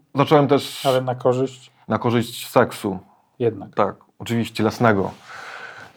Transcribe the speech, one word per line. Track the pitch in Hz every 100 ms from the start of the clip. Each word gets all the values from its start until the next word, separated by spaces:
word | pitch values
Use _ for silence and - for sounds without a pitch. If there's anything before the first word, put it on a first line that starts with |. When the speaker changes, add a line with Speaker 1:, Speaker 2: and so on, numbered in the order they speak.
| _ 131
Speaker 1:
zacząłem | 135 151 139
też | 135 - - 139
Speaker 2:
Ale | 127
na | 127 123
korzyść? | 131 123 135 - - _ -
Speaker 1:
na | 107
korzyść | 123 120 107 - -
seksu. | 131 120 - 107 95 - _ _ -
Speaker 2:
Jednak. | 117 98 101 -
Speaker 1:
Tak, | 98 92 _ -
oczywiście, | - 117 107 -
cielesnego. | 107 - 120 98 98 - - - - - - - -